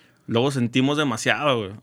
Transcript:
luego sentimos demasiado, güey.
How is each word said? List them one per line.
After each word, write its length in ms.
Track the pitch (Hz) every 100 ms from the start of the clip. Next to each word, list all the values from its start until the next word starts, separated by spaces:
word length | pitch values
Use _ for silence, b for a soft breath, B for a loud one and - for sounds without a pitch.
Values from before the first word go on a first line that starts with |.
| b b -
luego 240 | 113 139
sentimos 460 | 135 120 131 135 147
demasiado, 580 | 143 110 127 110 147 120
güey. 140 | 98 107